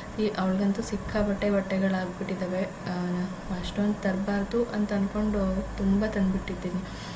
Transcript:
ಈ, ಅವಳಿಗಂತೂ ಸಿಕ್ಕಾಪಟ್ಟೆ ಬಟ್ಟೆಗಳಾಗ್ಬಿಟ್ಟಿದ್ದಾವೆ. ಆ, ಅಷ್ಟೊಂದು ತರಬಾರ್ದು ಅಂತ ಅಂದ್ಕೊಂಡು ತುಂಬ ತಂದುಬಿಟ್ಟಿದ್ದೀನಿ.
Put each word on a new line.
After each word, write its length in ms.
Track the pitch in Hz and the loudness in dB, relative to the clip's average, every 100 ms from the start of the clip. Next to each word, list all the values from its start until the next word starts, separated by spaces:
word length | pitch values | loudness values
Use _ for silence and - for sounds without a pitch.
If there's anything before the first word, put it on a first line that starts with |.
| - - | -10 0
ಈ, 60 | 214 | 0
ಅವಳಿಗಂತೂ 540 | - 190 190 202 196 | 2 2 4 2 2
ಸಿಕ್ಕಾಪಟ್ಟೆ 680 | 226 202 - 214 208 196 208 | -2 -4 -2 0 2 2 2
ಬಟ್ಟೆಗಳಾಗ್ಬಿಟ್ಟಿದ್ದಾವೆ. 1120 | 202 190 190 190 190 185 180 196 185 180 180 | 2 2 2 2 2 -2 -4 -4 -2 -2 0
ಆ, 580 | 190 - - 180 180 180 185 185 - 185 | -2 -4 -4 -2 -2 -2 -2 -6 -6 -4
ಅಷ್ಟೊಂದು 420 | - - 202 214 | -4 0 0 2
ತರಬಾರ್ದು 640 | 196 185 196 202 196 233 | 0 0 0 0 0 0
ಅಂತ 280 | 233 208 208 | 0 0 0
ಅಂದ್ಕೊಂಡು 760 | 202 196 208 214 208 190 190 - - | 2 0 0 0 2 2 0 -2 0
ತುಂಬ 260 | 196 196 214 | 2 4 4
ತಂದುಬಿಟ್ಟಿದ್ದೀನಿ. 760 | 208 190 190 - 180 180 180 - - - | 2 2 2 -2 -4 -4 -4 -6 -8 -10